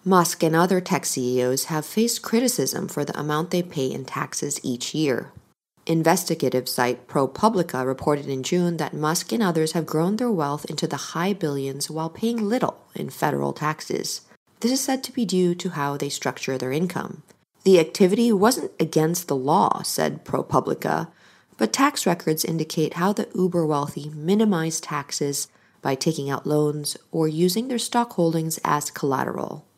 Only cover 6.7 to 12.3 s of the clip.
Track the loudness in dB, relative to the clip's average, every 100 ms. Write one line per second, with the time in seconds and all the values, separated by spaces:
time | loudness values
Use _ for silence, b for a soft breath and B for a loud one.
6.7 | 0 0 0 -4 0 0 2 2 2 -2
7.7 | -2 -4 -2 0 0 -2 -6 -2 0 0
8.7 | 0 -4 -2 0 0 -2 0 2 2 0
9.7 | 0 -2 0 0 0 0 0 0 -4 -6
10.7 | -6 -4 -4 -6 -2 -2 0 -2 -2 -4
11.7 | -6 -6 -6 -6 -4 -4